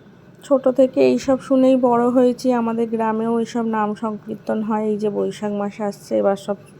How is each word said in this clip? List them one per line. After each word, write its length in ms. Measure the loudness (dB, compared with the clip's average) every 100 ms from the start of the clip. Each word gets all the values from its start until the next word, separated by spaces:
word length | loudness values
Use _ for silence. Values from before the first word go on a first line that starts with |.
| -20 -20 -20 -12
ছোট 240 | 0 0 2
থেকে 320 | 2 2 4
এইসব 360 | 2 2 0 -2
শুনেই 340 | 2 2 4 4
বড় 340 | 4 2 2
হয়েছি। 440 | 4 2 2 0
আমাদের 340 | 0 0 -2 -2
গ্রামেও 520 | -2 -2 -2 -2 -2
এইসব 260 | -2 -4 -2
নাম 300 | -2 -2 -4
সংকীর্তন 680 | -6 -8 -10 -10 -6 -4
হয়। 240 | -2 -2 -2
এই 120 | -2
যে 120 | -2
বৈশাখ 420 | -2 -4 -4 -6
মাস 300 | -4 -6 -4
আসছে, 360 | -6 -8 -4 0
এবার 180 | 0 0
সব 200 | -4 -8 -10